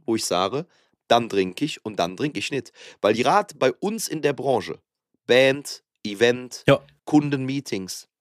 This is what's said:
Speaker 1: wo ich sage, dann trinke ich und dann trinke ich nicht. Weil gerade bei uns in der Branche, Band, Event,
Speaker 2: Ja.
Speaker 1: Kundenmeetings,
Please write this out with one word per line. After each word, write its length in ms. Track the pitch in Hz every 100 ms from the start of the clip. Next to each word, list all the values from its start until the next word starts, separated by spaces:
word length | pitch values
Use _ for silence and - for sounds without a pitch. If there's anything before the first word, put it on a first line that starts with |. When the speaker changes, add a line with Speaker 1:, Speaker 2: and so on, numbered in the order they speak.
Speaker 1:
wo 100 | -
ich 100 | 113
sage, 400 | - 90 95 131 175 _ _ _ -
dann 220 | 117 113
trinke 360 | 98 92 -
ich 200 | 160 -
und 120 | 110 92
dann 180 | 87 92
trinke 220 | 147 180
ich 120 | -
nicht. 200 | 139 - - - -
Weil 120 | 101
gerade 420 | 110 131 196 196
bei 160 | 120 131
uns 340 | - 202 220 -
in 140 | 156
der 120 | 143
Branche, 460 | 127 135 117 82 - _ _ _ _
Band, 580 | - 123 135 139 - - _ _
Event, 580 | 104 101 120 123 123 - -
Speaker 2:
Ja. 140 | 139 - _
Speaker 1:
Kundenmeetings, 1040 | - 151 147 139 131 139 - 98 92 - - _